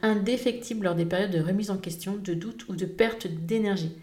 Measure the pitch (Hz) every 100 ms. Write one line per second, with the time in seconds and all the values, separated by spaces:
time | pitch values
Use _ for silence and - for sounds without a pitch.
0 | 220 214 196 247 247 233 - 220 185 170
1 | 170 185 202 165 160 196 202 190 170 165
2 | 190 202 180 165 226 - - 170 175 -
3 | 226 - 180 165 165 220 208 185 160 -